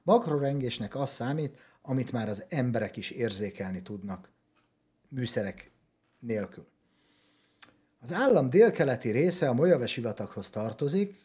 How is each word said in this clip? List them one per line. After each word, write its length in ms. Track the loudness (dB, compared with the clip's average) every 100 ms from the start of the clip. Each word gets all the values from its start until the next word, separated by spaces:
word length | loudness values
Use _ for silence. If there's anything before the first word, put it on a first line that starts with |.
Makrorengésnek 920 | 4 4 4 0 0 0 -2 -4 -6
az 160 | -4 -2
számít, 480 | -2 -2 -2 -4 -8 -20 _
amit 300 | -4 -2 -2
már 160 | -2 -4
az 160 | -6 -4
emberek 480 | -2 0 0 -2 -6
is 140 | -10
érzékelni 720 | -2 -2 -2 -4 -4 -6 -6
tudnak 480 | -8 -10 -8 -10 -12 _ _ _ _ _ _ _ _
műszerek 600 | -6 -2 -2 -4 -6 -16 _ _ _ _ _
nélkül. 460 | -4 -4 -4 -10 -20 _ _ _ _ _ _ _ _ _ -20 _ _ _
Az 120 | -6
állam 380 | 0 4 4 6
délkeleti 600 | 6 6 6 2 0 0
része 380 | 2 2 2 2
a 40 |
Mojave 340 | 4 4 4 2
sivataghoz 640 | -4 -4 -6 -10 -10 -8
tartozik. 640 | -6 -6 -4 -2 0 -2 -6